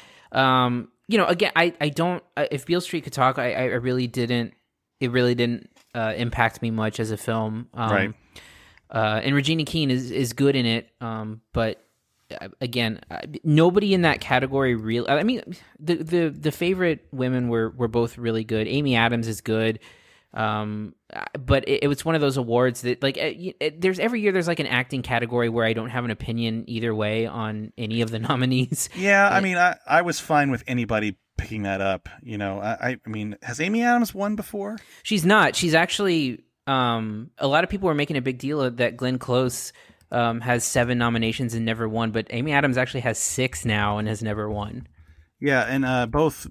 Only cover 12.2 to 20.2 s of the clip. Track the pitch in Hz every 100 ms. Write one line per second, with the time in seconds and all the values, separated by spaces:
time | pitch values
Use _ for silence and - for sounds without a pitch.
12.2 | - - 98 - 123 120 113 107 - -
13.2 | - 147 160 151 170 185 202 190 165 -
14.2 | - 127 131 135 131 117 110 117 - 143
15.2 | 208 254 - 180 - - 151 170 160 175
16.2 | 160 143 151 - 180 185 180 151 - 131
17.2 | 127 127 120 117 113 127 120 117 117 -
18.2 | 117 113 110 110 107 139 143 117 117 117
19.2 | 113 104 - 110 113 110 - - _ _